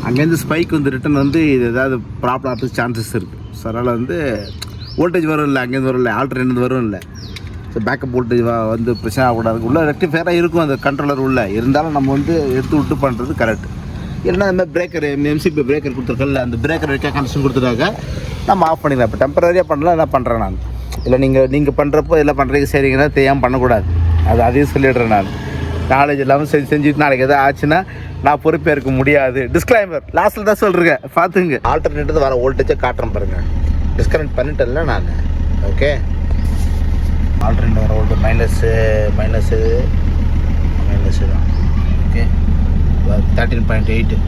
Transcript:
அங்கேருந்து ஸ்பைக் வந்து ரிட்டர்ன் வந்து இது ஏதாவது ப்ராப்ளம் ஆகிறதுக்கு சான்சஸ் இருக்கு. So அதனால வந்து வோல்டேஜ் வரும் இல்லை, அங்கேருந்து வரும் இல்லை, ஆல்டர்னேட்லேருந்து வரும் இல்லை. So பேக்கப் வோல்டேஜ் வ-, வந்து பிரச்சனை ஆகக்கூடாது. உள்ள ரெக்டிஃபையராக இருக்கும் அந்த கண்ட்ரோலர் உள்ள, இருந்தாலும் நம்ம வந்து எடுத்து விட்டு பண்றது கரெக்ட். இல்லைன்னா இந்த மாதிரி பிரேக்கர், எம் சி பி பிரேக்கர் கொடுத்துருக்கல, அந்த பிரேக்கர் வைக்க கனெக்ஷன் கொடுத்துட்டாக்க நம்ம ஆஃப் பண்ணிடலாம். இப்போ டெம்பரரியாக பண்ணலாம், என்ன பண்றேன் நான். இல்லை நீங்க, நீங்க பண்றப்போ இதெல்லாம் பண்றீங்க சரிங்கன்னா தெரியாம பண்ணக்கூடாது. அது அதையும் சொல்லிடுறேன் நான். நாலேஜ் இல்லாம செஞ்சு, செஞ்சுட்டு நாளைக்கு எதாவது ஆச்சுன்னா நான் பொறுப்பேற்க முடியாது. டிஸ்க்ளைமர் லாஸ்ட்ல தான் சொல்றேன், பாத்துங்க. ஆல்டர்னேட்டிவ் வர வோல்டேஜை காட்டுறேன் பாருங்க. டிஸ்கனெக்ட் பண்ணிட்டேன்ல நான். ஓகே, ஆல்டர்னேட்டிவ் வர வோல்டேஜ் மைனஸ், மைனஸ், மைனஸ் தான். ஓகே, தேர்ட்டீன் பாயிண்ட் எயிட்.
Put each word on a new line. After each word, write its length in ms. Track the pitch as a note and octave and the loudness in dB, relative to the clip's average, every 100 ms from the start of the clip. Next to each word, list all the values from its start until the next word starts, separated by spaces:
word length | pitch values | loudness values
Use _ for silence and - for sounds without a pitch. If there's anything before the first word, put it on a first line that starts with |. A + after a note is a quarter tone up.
| - | -2
அங்கேருந்து 340 | B2 D#3 D#3+ | 0 2 0
ஸ்பைக் 340 | - D#3 E3+ D#3+ | -2 -4 -2 0
வந்து 160 | C#3 C3 | -2 -2
ரிட்டர்ன் 260 | D3+ C#3+ | -2 0
வந்து 160 | C#3 D#3+ D#3 | 2 2 2
இது 120 | C3 A#2+ | 2 0
ஏதாவது 220 | A#2+ C3+ B2+ G#2 - | 0 -2 -2 -6 -6
ப்ராப்ளம் 280 | A#2+ B2 B2+ | -4 -4 -4
ஆகிறதுக்கு 260 | A#2 B2+ - | -6 -6 -4
சான்சஸ் 340 | A#2+ A2+ A2 A2+ | -4 -4 -4 -6
இருக்கு. 180 | F2+ - - - | -8 -14 -16 -12
So 40 | A#2 | -8
அதனால 180 | A#2 B2 A#2 | -4 -2 -2
வந்து 180 | B2+ F3 D3 G#2+ - - - - - - | -2 -4 -4 -4 -8 -14 -14 -14 -12 -2
வோல்டேஜ் 280 | E3+ F3 D#3 | 0 0 0
வரும் 180 | D#3 D3 | 0 0
இல்லை, 120 | C3+ | -2
அங்கேருந்து 260 | B2 C3 C3 | -2 -2 -2
வரும் 100 | B2+ | 0
இல்லை, 100 | B2 A2 | 0 -2
ஆல்டர்னேட்லேருந்து 460 | C3+ B2+ B2+ B2 B2 | -4 -2 -2 0 0
வரும் 180 | C3 A2+ | -2 -2
இல்லை. 140 | G2 - - - - - - - | -4 -6 -14 -14 -14 -14 -14 -10
So 80 | A#2+ G#2+ | -6 -4
பேக்கப் 260 | C3 C3+ B2 | -4 -4 -4
வோல்டேஜ் 280 | A#2 A#2+ A#2 | 0 0 0
வ-, 60 | A#2 A2 A2+ | 0 -2 -2
வந்து 160 | A#2 A2+ | -2 -2
பிரச்சனை 220 | A2+ A#2 B2+ | -4 0 0
ஆகக்கூடாது. 340 | A#2 A2+ A2+ A2+ | 0 -2 -2 0
உள்ள 120 | D3 D3+ | 0 0
ரெக்டிஃபையராக 500 | C#3+ F3 D#3+ E3+ F3 | 0 -2 -2 0 0
இருக்கும் 240 | E3+ E3 D#3 | 2 0 0
அந்த 120 | C3+ C#3+ | 0 -2
கண்ட்ரோலர் 360 | C#3 C#3+ C#3 C3+ | -2 -2 -2 0
உள்ள, 140 | C3 G2+ G#2 | 0 0 -2
இருந்தாலும் 380 | B2 C#3 D#3+ D3 | 0 0 0 -2
நம்ம 140 | C3+ C#3 | 0 0
வந்து 160 | C#3 E3 C#3+ B2+ | 0 0 0 -2
எடுத்து 180 | B2+ D#3 | 0 0
விட்டு 160 | C3 D3+ | 0 -2
பண்றது 320 | C3+ A2 B2 D#3 | -2 -2 -6 -2
கரெக்ட். 260 | A2+ G2+ - - - - - - F#3 | -2 -2 -6 -12 -10 -10 -10 -6 -2
இல்லைன்னா 200 | F3+ G3+ | 0 0
இந்த 40 | F#3 | 0
மாதிரி 140 | F3+ E3 | -2 -4
பிரேக்கர், 300 | F3 E3+ D3 C#3+ D3 | -4 -4 -4 -2 -2
எம் 100 | D3+ | 0
சி 80 | F3 D3+ | -2 -2
பி 80 | B2+ | -2
பிரேக்கர் 260 | D3 C#3+ B2+ | -2 -4 -6
கொடுத்துருக்கல, 440 | B2 B2 C#3 C3+ B2 | -6 -4 -2 -2 -2
அந்த 100 | A#2 C#3+ | -4 -2
பிரேக்கர் 280 | D#3+ D#3 | -2 -2
வைக்க 200 | C#3 D3 C#3+ | -2 -2 -4
கனெக்ஷன் 280 | C3 C#3+ C3+ | -4 -2 0
கொடுத்துட்டாக்க 460 | B2+ B2+ A#2 E3+ - - - - - - | 0 -2 0 -2 -4 -8 -8 -8 -8 -2
நம்ம 180 | G3 D#3+ | 2 2
ஆஃப் 100 | D#3+ | 0
பண்ணிடலாம். 260 | D3+ C3+ A2+ | -2 0 0
இப்போ 120 | G#2+ | 0
டெம்பரரியாக 440 | C3+ D3 E3+ F3+ F3 | 0 2 2 2 0
பண்ணலாம், 240 | D3 D#3+ E3 | 0 2 2
என்ன 100 | D3+ C#3 | 2 0
பண்றேன் 280 | A#2+ A#2 G2 | -2 -2 -2
நான். 120 | F#2+ - - - - - | -6 -8 -8 -8 -8 0
இல்லை 120 | B2+ C3+ | 2 4
நீங்க, 140 | C3 C3 C#3+ | 4 4 2
நீங்க 160 | C#3+ C#3 | 0 0
பண்றப்போ 360 | C#3+ D3+ D3 D#3+ | 0 0 2 2
இதெல்லாம் 220 | D3 C#3 | 2 2
பண்றீங்க 280 | C3 C#3 C#3 | 0 2 2
சரிங்கன்னா 340 | C#3+ C3+ C3 D3 C#3+ | 2 2 2 2 2
தெரியாம 220 | C3+ C#3 B2+ | 2 2 0
பண்ணக்கூடாது. 400 | C3 B2 A2+ F#2+ - - - - | 2 2 2 2 0 2 2 2
அது 100 | A#2+ A#2 | 4 4
அதையும் 260 | B2 C#3+ | 2 2
சொல்லிடுறேன் 420 | - C3+ B2 A2+ G#2+ | 2 2 2 2 2
நான். 160 | G2 - - - - - - | 0 -6 -8 -6 -4 -4 0
நாலேஜ் 300 | C3 C#3+ C#3+ C3 | 2 2 0 2
இல்லாம 220 | C#3 D3+ | 2 2
செஞ்சு, 180 | D3+ C3+ | 0 0
செஞ்சுட்டு 320 | D3+ D3 C#3+ | 0 2 2
நாளைக்கு 220 | D3 C3 C3 | 2 2 2
எதாவது 140 | C#3+ C3+ | 4 2
ஆச்சுன்னா 340 | C#3 D3 D#3+ F#3+ - - - C3+ | 2 0 0 -2 -10 -12 -4 0
நான் 160 | D3 | 0
பொறுப்பேற்க 480 | D#3+ C#3+ D3+ C#3+ C3 C3 | 0 0 0 0 0 0
முடியாது. 420 | B2+ D3 C3+ B2+ - D3 | 2 4 2 -2 -2 -2
டிஸ்க்ளைமர் 500 | - A#3 G3 D#3 - D#3+ | 2 2 2 -6 -4 0
லாஸ்ட்ல 300 | G3+ A3 G3+ | 0 0 0
தான் 120 | G#3 | 2
சொல்றேன், 400 | G#3+ F3 E3+ C#3 C3+ E3+ | 2 2 2 0 -2 0
பாத்துங்க. 420 | F3 F#3 F3+ B2 - | 0 0 0 0 0
ஆல்டர்னேட்டிவ் 540 | D3+ D#3+ D3 C#3+ D#3 C3+ | 0 -2 -2 -2 0 2
வர 100 | B2+ | 2
வோல்டேஜை 320 | C3 C3 C#3 D3 B2+ | 0 0 0 0 0
காட்டுறேன் 280 | B2 A#2 G#2 | -2 -4 -4
பாருங்க. 220 | F#2+ - D#2+ - - - - - | -2 -2 -2 0 0 0 0 0
டிஸ்கனெக்ட் 380 | - D#3+ D3 C#3+ | 2 0 0 -2
பண்ணிட்டேன்ல 440 | D3+ D3 B2 D3+ D#3+ | -4 -2 -2 0 -2
நான். 160 | G#2+ D#2+ - - - - - - | 0 0 -2 0 0 0 0 0
ஓகே, 200 | - C#3 C#3 - - - - - - - - - - - - - - - | 2 0 0 -2 -2 0 0 0 0 0 0 0 0 0 0 0 2 2
ஆல்டர்னேட்டிவ் 380 | - - A2 G2+ | 2 2 2 2
வர 80 | A2 | 2
வோல்டேஜ் 240 | A2 - - | 2 2 4
மைனஸ், 360 | A2 A2+ - A2+ A2+ A3 G#2+ G#2+ - | 2 2 2 2 2 2 2 2 0
மைனஸ், 340 | G#3+ - - A3+ A3 B3+ - - - - - - - - - - - | 0 2 2 2 2 2 2 2 2 2 2 2 0 2 2 2 2
மைனஸ் 320 | - - - - | 2 2 2 2
தான். 120 | - - - - - - - - | 2 2 2 2 2 2 2 2
ஓகே, 180 | - - - - - - - - - G#2 G#2 - - | 2 2 2 2 2 2 2 2 2 2 2 2 2
தேர்ட்டீன் 320 | - A#2+ A2+ | 2 0 2
பாயிண்ட் 240 | - G#2 A2+ | 2 2 2
எயிட். 200 | - - | 2 0